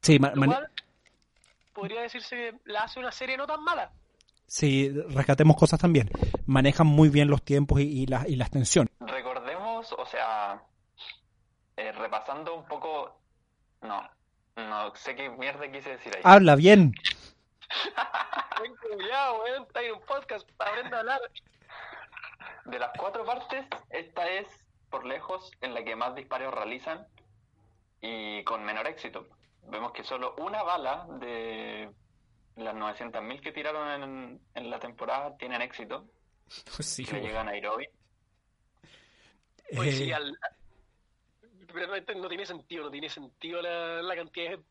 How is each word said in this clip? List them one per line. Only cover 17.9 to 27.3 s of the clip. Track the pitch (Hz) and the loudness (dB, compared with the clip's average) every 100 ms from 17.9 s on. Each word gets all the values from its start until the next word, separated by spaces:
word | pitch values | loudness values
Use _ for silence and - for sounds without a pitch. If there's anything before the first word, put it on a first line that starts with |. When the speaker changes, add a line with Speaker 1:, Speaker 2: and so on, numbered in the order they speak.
| - - - - - - - | -4 -4 -4 -4 -6 -6 -8
Speaker 2:
Ven | 226 247 | -8 -10
culiao, | 226 208 196 262 277 226 | -10 -8 -4 -2 0 -2
weón, | 226 262 | -4 -6
está | 247 - | -8 -8
en | 240 | -6
un | 214 | -8
podcast, | - 277 - 233 - _ | -8 -8 -8 -12 -12 _
aprende | 190 214 254 240 | -6 -6 -6 -6
a | |
hablar. | 226 269 240 - _ _ _ - - - - - - - - - - | -4 -4 -6 -16 _ _ _ -20 -18 -18 -20 -18 -18 -18 -20 -18 -12
Speaker 3:
De | 123 | -8
las | 123 - | -6 -6
cuatro | 185 226 226 | -8 -6 -6
partes, | 247 254 262 269 - _ | -8 -6 -10 -10 -14 _
esta | 156 170 - 175 | -12 -12 -6 -4
es, | 190 202 - _ _ _ | -6 -10 -20 _ _ _
por | - 127 | -12 -8
lejos, | 135 - 185 - _ | -10 -10 -12 -12 _
en | 131 | -10
la | 120 110 | -8 -8
que | 113 | -6
más | 120 | -6
disparos | 127 135 131 131 | -8 -10 -8 -6
realizan | 120 107 123 160 160 - _ _ | -8 -8 -8 -10 -12 -14 _ _